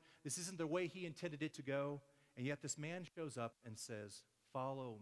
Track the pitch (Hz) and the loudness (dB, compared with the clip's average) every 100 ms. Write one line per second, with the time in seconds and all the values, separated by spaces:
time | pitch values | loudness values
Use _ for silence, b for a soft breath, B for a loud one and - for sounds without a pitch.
0 | B B 147 180 175 180 160 175 170 190 | B B -4 -2 -2 0 4 4 4 0
1 | 175 147 175 147 151 - 139 139 143 143 | -4 -2 -2 0 0 0 2 4 4 0
2 | - B B - 127 143 143 - 151 180 | -6 B B 0 0 2 0 -2 -2 -4
3 | 170 - 156 127 117 - 120 107 - 110 | -6 -4 -2 0 0 -2 -10 -8 -4 -4
4 | 104 - - _ _ 135 131 135 127 110 | -6 -8 -16 _ _ 0 0 0 -4 -6